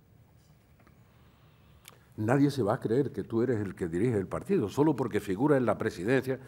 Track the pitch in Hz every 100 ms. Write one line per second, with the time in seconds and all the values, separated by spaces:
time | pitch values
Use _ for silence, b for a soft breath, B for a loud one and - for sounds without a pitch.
0 | - - - - _ _ _ - - -
1 | - - - - - - - - - b
2 | b - 107 139 143 135 98 127 - 120
3 | 127 - 92 113 123 113 101 - 90 85
4 | 123 107 92 78 - 190 104 104 156 135
5 | 123 95 101 95 147 139 120 98 107 90
6 | 92 131 127 127